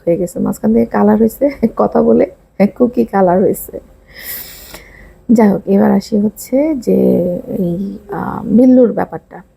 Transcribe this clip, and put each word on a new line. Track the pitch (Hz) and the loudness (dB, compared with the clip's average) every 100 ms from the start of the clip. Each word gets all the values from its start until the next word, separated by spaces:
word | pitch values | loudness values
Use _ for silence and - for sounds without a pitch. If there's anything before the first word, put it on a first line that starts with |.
| - | -2
হয়ে | 170 | -2
গেছে, | 175 - | -4 -4
মাঝখান | 202 202 214 | -4 -2 0
থেকে | 226 | 0
কালার | 233 208 208 214 | 0 0 2 2
হয়েছে | 226 - 285 277 226 - | 0 0 -4 0 -2 0
কথা | 208 226 | 0 2
বলে, | 233 233 - - _ - 196 | 2 2 0 -4 _ -2 0
খুকি | - 240 240 | 0 0 0
কালার | 226 196 185 185 | -2 0 2 2
হয়েছে। | 190 - - - - _ _ - - - - - - - - - - - - | 0 -2 -8 -16 -18 _ _ -20 -16 -16 -18 -20 -20 -20 -20 -20 -20 -8 0
যাই | 233 208 | 4 4
হোক, | 196 - | 2 0
এবার | 196 214 | 2 2
আসি | 202 - 208 | 0 -2 -2
হচ্ছে | 208 - - 262 311 | -2 -6 -4 -2 -2
যে | 277 196 190 190 180 180 180 - | -2 -2 0 2 0 -2 -6 -6
এই, | 208 175 175 196 202 - | -6 -4 -4 -8 -12 -12
আহ, | - - - | -10 -8 -8
বিল্লুর | - 226 254 254 226 | 0 4 6 6 4
ব্যাপারটা। | 202 180 160 - 175 - | 0 -6 -10 -16 -20 -20